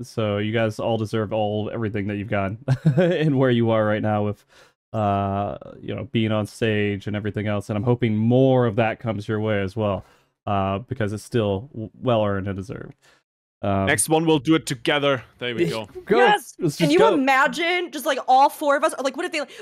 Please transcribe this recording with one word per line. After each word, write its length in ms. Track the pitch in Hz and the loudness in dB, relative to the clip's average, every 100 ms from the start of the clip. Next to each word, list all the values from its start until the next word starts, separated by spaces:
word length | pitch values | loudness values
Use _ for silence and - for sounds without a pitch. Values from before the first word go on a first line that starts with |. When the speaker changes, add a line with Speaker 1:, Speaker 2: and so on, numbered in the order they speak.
Speaker 1:
So 340 | 123 - 107 101 | -12 -4 -2 -2
you 140 | 107 | -2
guys 260 | 113 110 104 | 0 0 -2
all 200 | 104 113 | -2 -2
deserve 340 | 107 113 107 | -2 -2 -2
all, 380 | 110 104 107 107 | -2 -2 -2 -4
everything 340 | 117 110 104 101 | -4 -4 -4 -4
that 100 | 104 | -4
you've 100 | 104 | -4
gotten 360 | 104 98 107 - | -2 -2 -4 -2
<laughs> 240 | 131 160 135 | 0 2 4
and 420 | 180 175 156 131 | 4 2 0 2
where 100 | 135 | 4
you 200 | 120 113 | 4 4
are 140 | 110 107 | 2 2
right 160 | 107 | 0
now 240 | 107 107 104 | 0 0 -2
with, 200 | 104 _ _ - _ _ | -4 _ _ -20 _ _
uh, 680 | 110 104 101 98 98 101 - - - | -2 0 0 0 -2 -4 -8 -14 -14
you 160 | - 107 | -10 -8
know, 140 | - | -4
being 220 | 120 110 | 0 0
on 120 | 107 104 | 0 -2
stage 640 | - 113 104 104 101 107 | -2 0 0 0 -2 -4
and 80 | 104 | -6
everything 320 | 104 101 104 | -4 -4 -2
else. 220 | 104 - | -4 -4
And 80 | 107 | -2
I'm 60 | |
hoping 340 | 120 120 117 107 | 0 0 2 2
more 480 | 110 123 135 127 120 | 4 4 4 4 2
of 80 | 104 | 2
that 240 | 113 110 | 0 -2
comes 280 | 117 107 101 | -6 -6 -4
your 100 | 107 | -4
way 220 | 107 104 | -2 -2
as 140 | 95 110 | -2 -2
well, 260 | 107 98 - _ _ _ - | -2 -2 -6 _ _ _ -4
uh, 340 | 101 98 98 | -2 -2 -4
because 340 | - - 104 | -6 -6 -4
it's 100 | 107 | -6
still 460 | - 123 104 98 127 | -4 -2 0 -2 -6
w-, 180 | 113 110 - | -12 -12 -6
well 220 | 123 113 104 | 0 2 2
earned 220 | 98 98 | 0 -4
and 80 | 95 | -8
deserved. 360 | 95 - - - _ _ _ _ _ _ | -8 -12 -14 -20 _ _ _ _ _ _
Um, 220 | 101 98 98 | -2 0 2
Speaker 2:
Next 240 | 147 - | 0 2
one, 160 | 156 165 | 2 4
we'll 140 | 156 | 2
do 160 | 127 160 | 4 0
it 100 | - | 0
together. 580 | 131 - 147 143 131 - - | -6 -2 0 2 0 -4 -10
There 160 | 123 | -6
we 120 | 120 170 | -2 -2
Speaker 1:
<laughs> 40 | |
Speaker 2:
go. 160 | 113 104 - - | -2 -8 -12 0
Speaker 1:
Go. 120 | 226 | 4
Speaker 3:
Yes! 380 | 247 415 - - | 4 4 -2 -6
Speaker 1:
Let's 200 | 156 - | -4 0
Speaker 3:
Can 80 | 285 | 2
Speaker 1:
just 80 | |
Speaker 3:
you 40 | 330 | 4
Speaker 1:
go. 160 | 440 | 4
Speaker 3:
imagine 800 | 330 269 269 285 247 339 359 349 | 4 2 2 2 0 -2 -2 -4
just, 160 | 269 269 | -6 -4
like, 100 | 269 247 | -2 2
all 220 | 262 285 | 4 4
four 260 | - 294 285 | 2 0 2
of 80 | |
us? 120 | 311 302 | 0 -2
Or, 60 | |
like, 120 | 269 269 | -4 -4
what 80 | |
if 80 | 339 | -6
they, 100 | 320 269 - | -6 -8 -10